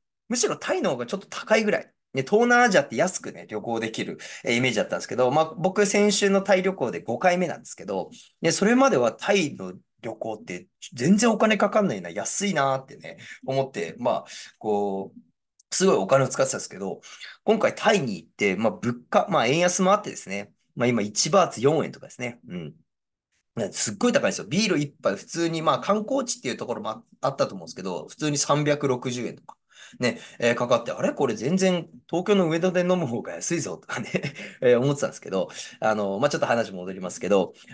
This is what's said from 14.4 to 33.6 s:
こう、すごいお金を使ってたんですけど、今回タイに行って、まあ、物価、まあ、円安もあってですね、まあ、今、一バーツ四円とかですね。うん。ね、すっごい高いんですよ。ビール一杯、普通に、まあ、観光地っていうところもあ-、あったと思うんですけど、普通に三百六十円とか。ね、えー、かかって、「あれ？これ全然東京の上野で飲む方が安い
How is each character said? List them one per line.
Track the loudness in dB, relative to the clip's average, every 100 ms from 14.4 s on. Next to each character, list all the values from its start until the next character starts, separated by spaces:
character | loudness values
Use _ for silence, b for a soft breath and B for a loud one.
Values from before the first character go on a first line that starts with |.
| B _
こ | -2 -2 0 -4 -8 -14
う、 | _ _ _ _ -6 0
す | 2
ご |
い | 2
お | 4
金 | 4
を | 4
使 | 0
っ | -2
て |
た | -2
ん |
で |
す | -8
け | -8
ど、 | -8 -10 B B B B
今 | -2 2
回 | 0 0
タ | 2
イ | 2
に | 0 -6
行 | -10
っ |
て、 | -2 0 2
ま | 0
あ、 |
物 | -2 -6 -6 0
価、 | 0 2
ま | 2
あ、 | 2
円 | 2
安 | 2 2
も | 2
あ | 2
っ |
て | 0
で | -12
す | -10
ね、 | -10 -10 _ _ -2
ま | 0
あ、 |
今、 | 0
一 | -2 -2 2
バ | 4 2
ー |
ツ | 2
四 | 0 2
円 | -2
と | -8
か | -18
で |
す | -12
ね。 | -10 -10 -14
う | -12
ん。 | -12 -14 _ _ _ _ _ _ _ -8
ね、 | -6
す | -2 -4
っ | 0
ご | 2
い |
高 | 2
い |
ん | 2
で |
す | -2
よ。 | -4
ビ | -2 0
ー |
ル | 0
一 | -2
杯、 | -2 -2 -2
普 | -6
通 | -4 -2
に、 | 0
ま | 0
あ、 | 0
観 | 2 0
光 | 0 -4
地 | -2 -4
っ |
て | -6
い |
う | -6
と | -6
こ | -6
ろ |
も | -6
あ-、 | -10 -14 -6
あ | -4
っ | 0
た | -2
と | -4
思 |
う | -12
ん |
で |
す | -10
け |
ど、 | -6 -6 -8
普 | -4
通 | -2
に | 0
三 | 2 2
百 | 2 2 0
六 | -2 -4
十 | -6 -8
円 | -10
と |
か。 | -20 -20 _ B B B
ね、 | -2 -2 B B
え | 0
ー、 | 2
か | 2
か | 2
っ |
て、 | 0
「あ | -2
れ？ | -2
こ | 0 0
れ |
全 | 0 0 2
然 | 2 0 -4 -16 -6
東 | -2 2
京 | 2
の | 4
上 | 2
野 | 0
で | 2
飲 | 2
む | 2 0
方 | -4
が | -6
安 | -6 -2
い | -2